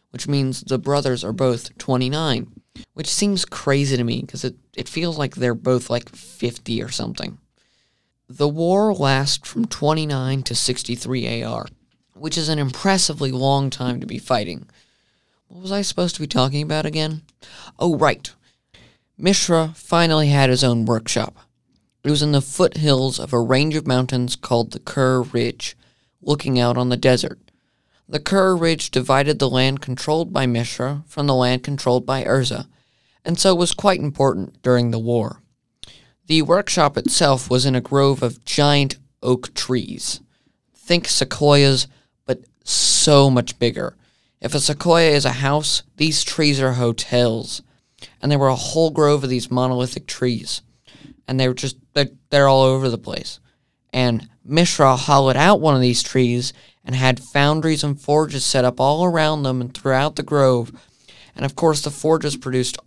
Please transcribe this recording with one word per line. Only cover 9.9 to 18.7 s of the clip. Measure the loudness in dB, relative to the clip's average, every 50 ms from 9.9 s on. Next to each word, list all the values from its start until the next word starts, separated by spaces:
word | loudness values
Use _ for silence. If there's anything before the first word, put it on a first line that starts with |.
| 0 0 0 -2 -4 -4 -2 -2 -4 -4 -4
to | -4 -4
sixty-three | -4 -2 -2 -4 -4 -4 -8 -8 -8 -6 -6 -4 -4 -4
A | -4 -4 -6 -6
R. | -6 -8 -8 -10 -12 -16 _ _ _ _ _ _ _ _ -10
which | -8 -6 -4
is | -4 -2 -2
an | -2 -2
impressively | -2 -4 -4 -2 0 0 2 2 0 -2 -2 -4 -4 -4
long | -2 0 2 2 2 2 0 -2
time | -4 -4 -6 -4 -4 -6
to | -8
be | -10 -12 -10
fighting. | -4 -2 -2 -2 -2 -4 -10 -14 -14 _ _ _ _ _ _ _ _ _ _ _ _ _ _ _ _
What | _ -20 -14
was | -8 -6
I | -4 -4
supposed | -4 -4 -2 -2 -2 -2 -2
to | -6
be | -6
talking | -2 0 0 0 2 0 -4
about | -4 -4 -4 -4 -4
again? | -4 -4 -4 -4 -4 -6 -8 -12 _ _ _ -20 -20 -20 -20 -20 -16 _ -2
Oh, | 0 0 2
right. | 4 4 2 2 0 -6 -18 -20 _ _ _ _ _ _ _